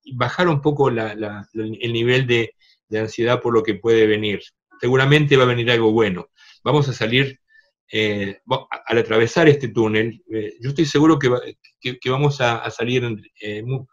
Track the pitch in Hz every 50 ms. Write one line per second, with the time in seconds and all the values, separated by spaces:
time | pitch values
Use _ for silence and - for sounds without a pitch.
0 | _ - 131 120 123 120 - - 180 175 156 139 - 156 147 143 139 131 120 113
1 | 110 107 104 107 107 104 101 104 101 _ - 110 110 110 113 - 120 117 117 113
2 | 117 123 123 135 131 120 120 117 113 - - _ _ _ _ _ _ - 107 110
3 | 110 110 - - 117 120 123 123 - 120 117 110 107 110 104 92 - 117 113 113
4 | 110 107 107 107 107 104 98 92 - - _ _ _ _ _ - - 120 131 131
5 | 135 139 147 151 151 143 143 131 127 123 120 120 117 120 120 117 113 110 110 113
6 | 110 101 90 87 - _ _ _ _ - - _ - 123 135 151 135 131 113 -
7 | 110 110 120 131 139 131 - _ _ _ _ _ _ _ _ _ _ - - 110
8 | 107 107 104 101 98 98 98 - _ 117 131 123 - - - - - - 117 117
9 | 110 - 110 110 117 110 - 175 165 156 143 143 139 113 104 120 110 110 107 107
10 | 113 117 110 - _ - 110 110 104 104 - - 117 135 139 160 165 143 - 143
11 | 151 160 160 143 135 123 123 123 - - - _ _ _ _ _ - 127 123 -
12 | - 123 131 135 147 143 139 - 127 120 117 117 120 117 - - 117 120 123 127
13 | 120 120 110 101 95 - _ - 107 107 104 107 113 123 135 127 113 _